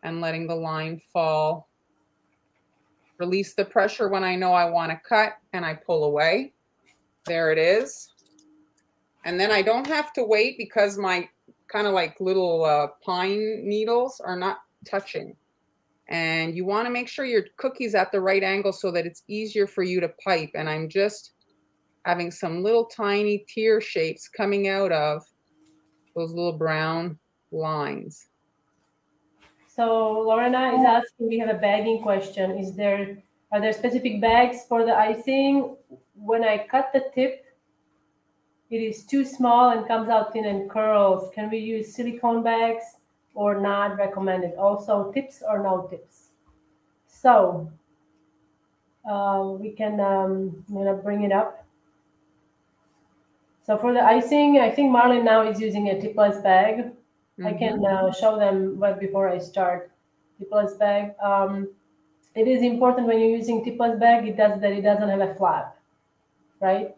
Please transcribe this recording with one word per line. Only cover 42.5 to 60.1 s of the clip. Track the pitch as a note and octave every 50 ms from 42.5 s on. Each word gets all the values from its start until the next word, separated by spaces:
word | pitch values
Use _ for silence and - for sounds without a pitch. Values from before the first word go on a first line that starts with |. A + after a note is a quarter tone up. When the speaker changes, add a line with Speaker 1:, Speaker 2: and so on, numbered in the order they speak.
| A3+ A3+ A3+ A3+ A3+ A3+ - - - _ _ _ _ _ _ _ _
Speaker 2:
or | G#3 G#3 G#3 G3+ G3
not | G3 G3+ G3+ G3+ G3+ G3+ G3 G3
recommended? | G3+ F#3+ - F#3+ F#3+ F#3+ F#3 F#3 F3+ E3+ -
Also, | - F#3+ G3+ G#3 G3+ - - G#3+ G3+ G3 G3
tips | - C4+ C4+ - - - - G#3+
or | G#3+ G3+
no | G3+ G3 F#3 F3+ F3+ F3+
tips? | F3+ E3 - _ _ - - _ _ _ _ _ _ _ _ _ _ _ _ _ _ _ _ _
So, | - - - C4 A#3+ G#3+ F#3+ F3+ F3 E3 D#3+ D#3+ - - _ _ _ _ _ _ _ _ _ _ _ _ _ _ _ _ _ _ _ _ _ _ _ _ _ G#3+
uh, | G#3 G3+ G3+ G3 G3 F#3+ G3 F#3+ F#3+ F#3+
we | G3+ A3
can, | G#3 - A3 G#3 G#3 G#3
um, | G3+ G3 G3 F#3+ F#3+ F#3+ F#3+ F#3+ F#3+ F#3+ E3 - - -
I'm | G3+
gonna | G3 G3 G3 G3
bring | F#3+ - G#3 G#3 G#3 G#3
it | G3 G3
up. | G3 - - - - - _ _ _ _ _ _ _ _ _ _ _ _ _ _ _ _ _ _ _ _ _ _ _ _ _ _ _ _ _ _ _ _ _ _ _ _ _ _ _ _
So | - G#3+ G#3
for | - B3 B3
the | B3 B3
icing, | A3+ A3+ A#3 B3 - D4 D4 D4 D4 C#4+ C#4
I | A#3+ A3
think | A3+ - C#4+ C4+
Marlene | B3 A#3+ A#3+ B3 B3 A#3+ A#3
now | A3+ A3 A3 A3
is | A3 G#3+ F#3+
using | A3 A3 G3 G#3 G#3 G3+
a | F#3+ F#3+
tipless | G#3 - - - G#3 G3+ G3+ G3+
bag. | - G3+ F#3 F#3 G3 A3 A3 A#3 A#3+ A#3+ - - _ _ _ _ _ _ _ - F3+
I | G#3 -
can, | - A#3 A3 G#3+ G#3
Speaker 1:
Mm-hmm. | G3+ G3 F#3+ F#3+ F#3+ F#3+
Speaker 2:
uh, |
show | F#3 - A3 A3 G#3+ G#3+
them | G#3 G3 G3 F#3+ F#3+ F#3+ G3 F#3+
right | G3+ G3+ F#3+ F#3+
before | G3 F#3+ G3 G3 G3 F#3+
I | F3+ E3+
start. | F3 - - G3 F#3 F3+ F3+ F3 F3+ - _ _ _ _